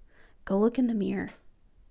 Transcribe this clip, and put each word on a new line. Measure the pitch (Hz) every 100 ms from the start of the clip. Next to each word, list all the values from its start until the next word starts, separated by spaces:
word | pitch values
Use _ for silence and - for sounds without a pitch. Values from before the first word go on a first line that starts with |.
| - - - -
go | - 196
look | 220 240
in | 247
the | 220
mirror, | 190 196 190 - - - - - -